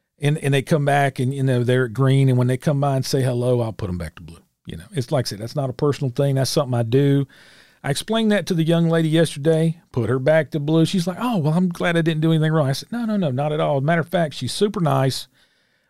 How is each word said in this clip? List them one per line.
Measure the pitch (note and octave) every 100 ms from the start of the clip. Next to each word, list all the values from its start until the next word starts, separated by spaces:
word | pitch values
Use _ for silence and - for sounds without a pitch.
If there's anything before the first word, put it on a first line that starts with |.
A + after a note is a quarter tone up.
| _ _
And, | D3 D3+
and | C#3+
they | C#3
come | C3 E3
back | C#3+ C#3+ C#3 C3
and, | B2+
you | C#3
know, | C3+ B2
they're | A#2+ B2+ B2
at |
green. | G#2+ C3+ C3+ C3+
And | B2
when | B2
they | B2+
come | - C#3+
by | C#3 C3+
and | B2+
say | C#3
hello, | C3 B2 B2 B2
I'll | A2+
put | G2 -
'em | F2+
back | E2 -
to |
blue. | D#2+ E2 _ _ -
You | E2
know, | F2
it's | F3 A#2+
like | D3 A#2
I |
said, | G2
that's | A#2 D3+
not | C#3
a |
personal | - D3 C#3 C#3
thing. | A#2+ C#3+ C3+
That's | C3
something | - B2+ A#2+
I |
do. | A#2 C3 C#3+ C#3 C#3 - - - _ _
I | C#3
explained | C#3+ - A3 A3
that | G#3 E3
to |
the | F3
young | D#3+ E3 E3
lady | E3 D#3+
yesterday, | D#3 E3 - D3 D#3+ E3 D#3+ _
put | - A2
her | C3
back | C3 D#3+ D#3
to | D#3
blue. | C#3+ D#3+ D#3+
She's | G3 F3
like, | F3
"Oh, | A#3+ A3
well, | D3
I'm | D#3+ F#3
glad | F3 F3+ E3+
I |
didn't | E3 D#3
do | D#3+
anything | D#3+ D#3
wrong." | D#3+ C3+
I |
said, | C#3 -
"No, | A#3+ A3+
no, | G#3+
no, | E3
not | B2+ D3+
at | D3+
all. | D#3 C#3+
Matter | C#3 E3+
of | -
fact, | F3+ D#3+ -
she's | B2
super | - G#3 G#3
nice, | D#3+ C3+ C3+ - - _ _ _ _ _ _